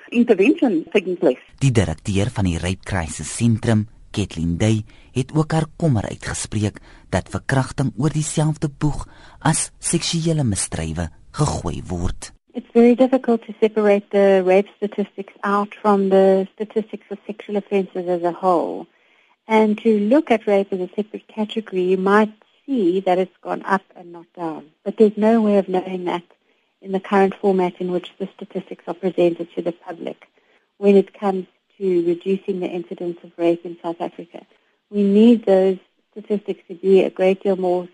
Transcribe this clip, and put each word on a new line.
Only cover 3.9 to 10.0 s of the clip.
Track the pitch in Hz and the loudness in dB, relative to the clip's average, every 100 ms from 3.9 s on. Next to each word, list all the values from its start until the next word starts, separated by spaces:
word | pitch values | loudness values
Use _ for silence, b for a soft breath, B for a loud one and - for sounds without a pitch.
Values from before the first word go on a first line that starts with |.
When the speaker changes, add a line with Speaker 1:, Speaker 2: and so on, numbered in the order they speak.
| - - | -10 -10
Speaker 2:
Kathleen | 107 95 80 85 82 | -6 -6 -4 -4 0
Day, | 107 110 - b b | 0 0 -4 b b
het | 127 131 | -8 -4
ook | 156 156 | -2 -2
haar | 160 160 - | -2 -4 -4
kommer | 165 110 - | 0 0 -2
uitgespreek | - - - - 107 104 - b b b | -10 -10 -10 -6 -4 -4 -6 b b b
dat | 90 - | -4 -4
verkrachting | - - 135 127 - 135 - | -8 -2 -2 -2 -4 -6 -2
oor | 151 | -2
dieselfde | 156 151 - 156 151 151 | -2 -4 -2 -2 -2 -6
boeg | - 147 - - b b b | -4 -4 -4 -10 b b b
as | 151 156 - - | -2 -2 -4 -8
seksuele | - 170 | -4 -4